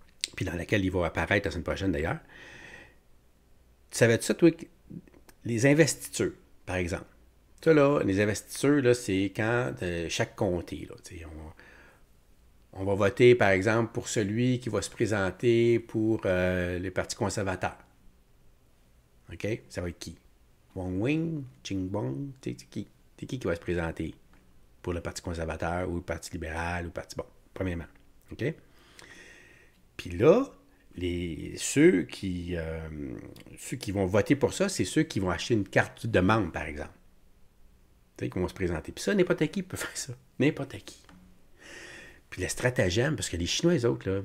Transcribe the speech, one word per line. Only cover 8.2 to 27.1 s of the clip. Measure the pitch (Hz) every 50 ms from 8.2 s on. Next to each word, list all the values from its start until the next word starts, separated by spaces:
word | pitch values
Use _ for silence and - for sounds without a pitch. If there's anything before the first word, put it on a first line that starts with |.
investitures, | 104 104 104 - - - - - - 139 147 143
là, | 123 120
c'est | 123 - - - 95 95 98 98 -
quand, | - 110 113 120 120 127 135 - -
euh, | 92 87 87 85 85 80
chaque | - - 113 - -
comté, | - 110 95 87 87 82 - 78 78 73 -
là, | - -
tu | - - 95
sais, | 85 80
on, | 78 78 78 78 78 - - - - - - - - - - - - _ _ _ _ _ _ _ _ _ - - _ - 92
on | 95
va | 98 101
voter, | 98 104 98 - - 123 123 120
par | 120 113 98
exemple, | 95 92 95 113 110 117 117 110 -
pour | 120 - -
celui | - 120 104 98 107 117 123 127 127 123
qui | - 113
va | 107 98
se | - -
présenter | - - 120 98 110 101 98 92 87 - - 120 117 117 117 117 117 113
pour, | 117 - - 113 110 110 110 107 -
euh, | 98 92 90 90 92 92 90 90 90 90 87
le | 90 90
Parti | - 98 85 - -
conservateur. | - 113 95 - 110 98 98 90 87 - 92 - - - _ _ _ - - - _ _ _ _ _ - - - _ _ _ _ _ _ _ _ _ _ _ _ _ _ -
Ok ? | 90 87 - 101 117 - - -
Ça | - 98
va | 90 87
être | 85 -
qui ? | - 87 85 - _ _ _ _ _ _ _ _ _ _ -
Wong | 95 90 90 90 95
Wing, | 107 135 151 160 165 165 160 147 131 123 - -
Ching | - - 101 95 92 92
Bong, | 98 104 120 131 135 139 139 139 131 -
tu | - 123
sais, | 123 -
c'est | - -
qui ? | - 110 101 - _ _ _ _ _ -
C'est | -
qui | - 139 123
qui | -
va | 90 85
se | -
présenter | - - 87 87 85 82 80 - 82 76 - - - _ - - - - - - - _ - -
pour | - 90
le | 87 85
Parti | - 78 - -
conservateur | - - 85 82 82 80 - - 90 82 87 90 92 85
ou | 87
le | 85
Parti | - - 85 82 - -
libéral | - 85 80 78 78 82 85 87 87 87 85
ou | 85
le |
Parti, | - - - -